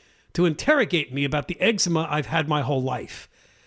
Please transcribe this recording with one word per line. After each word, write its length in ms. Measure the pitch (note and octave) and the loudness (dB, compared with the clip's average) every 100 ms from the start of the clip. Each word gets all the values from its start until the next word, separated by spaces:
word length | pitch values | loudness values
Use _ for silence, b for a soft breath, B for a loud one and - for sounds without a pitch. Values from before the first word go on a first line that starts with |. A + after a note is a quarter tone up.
| b b b | b b b
to 120 | - F3 | 0 2
interrogate 640 | D3+ - D4+ E3+ E3+ C#3 | 2 2 2 2 0 -2
me 120 | C3+ C#3+ | -2 0
about 220 | D3 - | 0 -4
the 100 | E3 | 0
eczema 480 | G3 G#3 E3+ E3 D#3+ | 2 2 2 2 0
I've 180 | D3+ B2+ | -2 0
had 200 | E3 D3 | -2 0
my 140 | D3+ | 0
whole 200 | B2+ C3 | 0 -2
life. 460 | B2+ B2 - - - b b b | -2 -4 -8 -14 -20 b b b